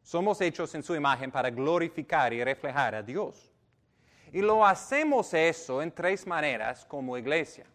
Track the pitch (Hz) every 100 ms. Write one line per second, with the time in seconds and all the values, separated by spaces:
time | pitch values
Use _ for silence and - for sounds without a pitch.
0 | - 170 196 196 180 160 165 160 139 165
1 | 143 127 131 135 127 120 139 170 165 -
2 | 139 160 123 117 123 135 143 135 123 107
3 | 104 156 180 - _ _ _ _ _ _
4 | _ _ - 170 208 220 202 190 - 277
5 | 311 262 190 160 165 160 - 127 165 -
6 | 175 190 185 165 151 117 110 127 - 143
7 | 131 123 120 160 143 - -